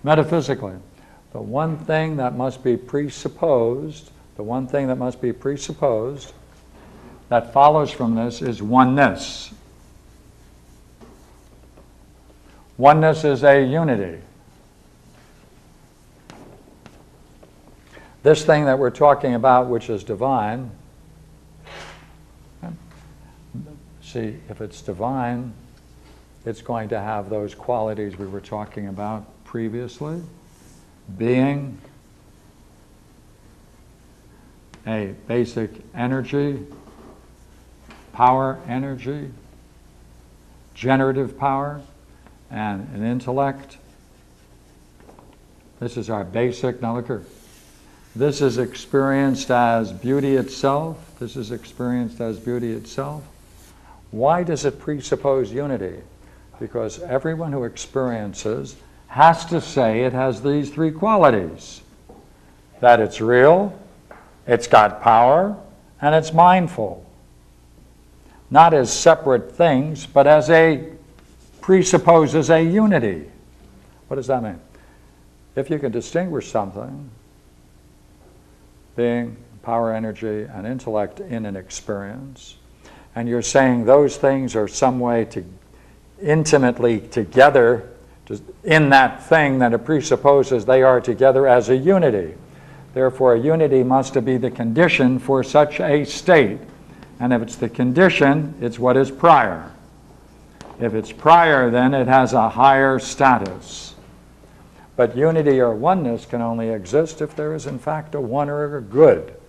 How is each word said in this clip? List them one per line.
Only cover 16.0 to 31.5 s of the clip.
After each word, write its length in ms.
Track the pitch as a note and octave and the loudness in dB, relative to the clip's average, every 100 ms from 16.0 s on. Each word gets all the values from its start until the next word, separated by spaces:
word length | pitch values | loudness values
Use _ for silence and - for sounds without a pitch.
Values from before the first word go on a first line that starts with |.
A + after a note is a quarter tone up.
| _ _ - - - - _ _ _ _ _ _ _ _ _ _ _ _ _ - - _ | _ _ -20 -20 -20 -20 _ _ _ _ _ _ _ _ _ _ _ _ _ -20 -20 _
This 220 | C#3+ D#3 - | 2 2 2
thing 180 | D3+ | 2
that 140 | C#3+ C3 | 2 0
we're 120 | B2+ | -2
talking 440 | - D3 C3+ C3+ | 2 2 2 0
about, 320 | A#2+ C3 B2+ B2+ | 0 2 2 2
which 240 | A#2 - | -6 -6
is 120 | G#2+ | -10
divine, 680 | F#2 G2+ C3 B2+ G#2 A#2 B2 G2 - - _ - - - _ - - - - - - - _ _ - - - - - - - - - - - B2 D3+ D3 - - | -8 -6 -4 -2 -4 -8 -12 -18 -20 -20 _ -20 -20 -20 _ -20 -20 -20 -20 -20 -20 -20 _ _ -20 -20 -18 -18 -20 -20 -20 -20 -20 -20 -20 -20 -18 -20 -20 -20
see, 360 | - A#2+ A2 C3+ - | -14 -10 -10 -12 -20
if 140 | G#2+ | -16
it's 180 | G#2+ - | -16 -14
divine, 720 | - F2+ A#2 C3 A#2+ A#2+ B2 - - - _ - - - _ _ A2+ | -14 -8 -6 -6 -6 -8 -12 -18 -20 -20 _ -20 -20 -20 _ _ -14
it's 160 | A2 | -14
going 260 | - A#2 G#2+ | -10 -10 -8
to 100 | A2 | -10
have 300 | G#2 G#2+ G2 | -8 -10 -8
those 260 | G#2+ G#2 | -10 -10
qualities 640 | - - A#2+ A2 G#2+ G#2 F2+ | -12 -6 -4 -4 -8 -10 -12
we 100 | G2 | -14
were 140 | G2 | -14
talking 480 | - G#2+ G#2 - G2+ | -12 -14 -12 -14 -14
about 380 | G2 G#2 A2 G#2 _ | -10 -10 -12 -16 _
previously. 800 | - A#2 A2+ A#2 B2 - D3 E3+ E3 - _ _ - - _ _ - F#2+ | -14 -10 -8 -10 -14 -14 -12 -12 -16 -20 _ _ -20 -20 _ _ -20 -6
Being, 600 | A2+ B2+ C3+ | -2 0 0